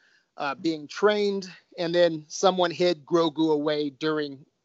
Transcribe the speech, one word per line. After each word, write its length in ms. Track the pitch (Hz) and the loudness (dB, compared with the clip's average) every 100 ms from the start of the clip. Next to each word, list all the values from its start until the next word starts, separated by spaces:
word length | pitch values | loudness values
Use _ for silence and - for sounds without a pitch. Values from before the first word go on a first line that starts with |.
| _ _ _ - | _ _ _ -10
uh, 200 | 143 131 | -8 -4
being 320 | 165 156 147 | -4 -4 -8
trained, 600 | - 202 208 202 196 185 - _ - | 0 2 2 0 -2 -6 -16 _ -8
and 160 | 170 175 | 0 4
then 300 | 170 160 151 | 4 2 -8
someone 440 | - 190 185 175 | 0 2 2 0
hid 340 | 151 180 160 139 | 2 0 0 0
Grogu 480 | 170 165 143 160 | 0 2 0 0
away 360 | 151 151 151 147 | 0 0 -2 -4
during 540 | 131 156 151 147 135 - _ | -4 -4 -2 -4 -10 -20 _